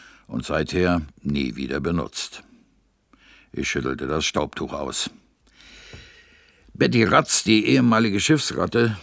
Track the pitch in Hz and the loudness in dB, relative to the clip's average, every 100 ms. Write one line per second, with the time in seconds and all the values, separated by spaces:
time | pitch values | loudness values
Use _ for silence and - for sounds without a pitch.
0 | - - - - - 78 76 90 90 87 | -20 -20 -12 -10 -4 -2 -2 0 2 0
1 | 73 - 71 71 64 58 65 69 78 85 | -2 -8 -4 -2 -4 -6 -6 -4 -2 -2
2 | - - - - - _ _ _ _ _ | -4 -8 -12 -14 -20 _ _ _ _ _
3 | _ _ _ - _ - 71 69 65 65 | _ _ _ -20 _ -8 -4 -4 -4 -6
4 | 67 78 - - 73 - 78 71 67 - | -4 -2 -2 -2 -4 -6 -8 -8 -6 -6
5 | - - _ _ _ _ - - - - | -8 -10 _ _ _ _ -20 -20 -20 -20
6 | - - _ _ _ _ _ - 135 120 | -20 -20 _ _ _ _ _ -2 2 4
7 | 104 131 143 - - 110 120 135 120 113 | 4 4 4 2 4 4 4 4 4 4
8 | 113 98 - 151 - - 87 120 117 101 | 2 0 2 2 2 -2 0 2 2 0